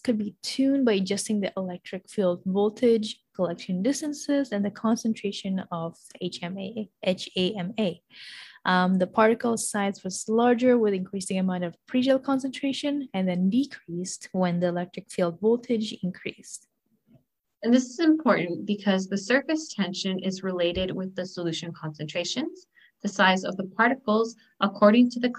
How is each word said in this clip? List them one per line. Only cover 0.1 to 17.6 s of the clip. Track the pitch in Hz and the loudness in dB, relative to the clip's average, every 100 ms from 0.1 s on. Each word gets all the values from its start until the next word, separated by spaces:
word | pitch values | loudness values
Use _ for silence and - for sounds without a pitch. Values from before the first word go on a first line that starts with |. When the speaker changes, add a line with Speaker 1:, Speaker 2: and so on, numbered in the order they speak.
| 214 | 0
Speaker 1:
be | 208 - | -2 -8
tuned | - - 269 277 247 | -8 0 2 4 4
by | 196 | 2
adjusting | 185 202 - 208 | 0 -2 -2 -2
the | 190 196 | -2 -4
electric | 185 180 - - - | -6 -8 -10 -12 -8
field | - 180 180 185 | 0 0 0 0
voltage, | 190 214 208 240 226 214 - _ | 2 2 4 4 4 0 -10 _
collection | - 170 170 - 185 | -4 -2 -2 -4 -2
distances, | 226 277 302 294 - 285 269 | 0 0 -4 -6 -2 -2 0
and | 202 | -2
the | 202 - 220 | -2 -2 0
concentration | 226 220 - 196 - 196 190 - 170 | 2 0 -2 -4 -6 -4 -4 -4 -6
of | 165 - - - | -6 -10 -20 -8
H | 180 - 175 | -8 -6 -10
M | 190 | -8
A, | 190 233 202 - | -8 -10 -12 -4
H | 190 185 - 190 | -2 -2 -4 0
A | 180 208 175 | 0 0 -6
M | 240 196 | -2 -2
A. | 170 _ - - - - - | -2 _ -20 -20 -18 -20 -6
Um, | - 185 185 185 | 2 4 4 4
the | 180 - | 2 4
particle | 220 233 233 226 | 4 4 0 -2
size | - 208 196 196 | -2 -2 -2 -4
was | 185 190 - | -8 -8 -2
larger | 226 240 233 254 240 | 2 4 4 4 4
with | 208 | 4
increasing | 190 185 196 - 190 | 0 -4 -8 -4 -2
amount | 185 180 | 0 0
of | 175 - - | -4 -8 -4
pre-gel | 254 262 262 262 | 0 2 2 2
concentration | 269 269 - 277 262 294 285 262 | -2 -2 -4 -4 -2 -2 -4 -4
and | 190 185 | -2 0
then | 180 190 | 2 2
decreased | 240 277 - - 170 185 - - 185 | 2 0 -6 -10 -8 -8 -10 -6 0
when | 180 175 | 0 2
the | 175 | 0
electric | 175 180 - - | 0 -6 -10 -10
field | - 175 170 | -2 -2 0
voltage | 214 240 240 226 220 - | 0 0 0 -2 -2 -6
increased. | 180 - - - - - _ _ _ _ _ _ _ _ _ - | -8 -6 -12 -14 -18 -20 _ _ _ _ _ _ _ _ _ -6